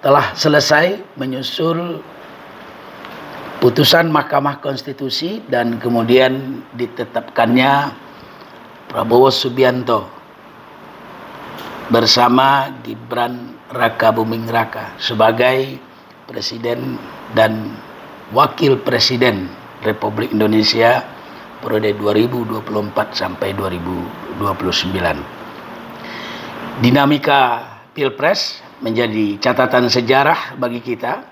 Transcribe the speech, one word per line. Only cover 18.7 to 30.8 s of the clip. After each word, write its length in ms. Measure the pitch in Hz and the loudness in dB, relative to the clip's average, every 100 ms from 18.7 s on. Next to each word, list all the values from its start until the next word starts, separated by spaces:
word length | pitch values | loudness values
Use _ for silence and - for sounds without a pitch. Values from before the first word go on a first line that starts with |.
| 131 | 4
presiden 720 | - 117 - 123 123 101 90 - - - | 2 0 0 2 2 2 -6 -10 -18 -6
Republik 560 | 107 - 101 107 95 | -4 -2 -4 -4 -2
Indonesia 720 | 107 107 107 107 113 117 127 - - - - - - | 0 2 4 2 4 4 4 -2 -16 -18 -18 -18 -12
periode 340 | - 107 107 104 | -4 0 0 0
dua 160 | 104 107 | 2 2
ribu 320 | 120 123 110 | 2 0 -4
dua 160 | 110 | -6
puluh 240 | 107 107 104 | -4 -4 -2
empat 240 | - - | -2 -4
sampai 400 | - 92 90 98 | -4 -6 -4 -4
dua 160 | 95 95 | -4 -4
ribu 340 | 87 87 90 90 - - - | -6 -6 -6 -8 -10 -12 -4
dua 160 | 101 95 | -4 -2
puluh 160 | 95 | -2
sembilan. 480 | 90 92 92 87 73 73 - - - - - - - - - - - - - - - | -2 -2 -2 -2 -4 -8 -16 -18 -18 -16 -16 -16 -16 -14 -14 -12 -12 -12 -12 -12 0
Dinamika 800 | 120 135 143 147 151 139 127 117 - - - | 4 6 4 2 4 4 4 0 -6 -18 -16
Pilpres 720 | - 135 - 151 196 - - - - | -4 -4 0 0 0 -4 -10 -18 -10
menjadi 560 | 120 113 120 107 104 101 | -4 0 0 0 -2 0
catatan 500 | 127 123 127 127 123 | 0 2 2 4 2
sejarah 640 | 123 117 135 139 165 - - | 0 4 4 4 2 -2 -6
bagi 240 | 123 120 | -4 -4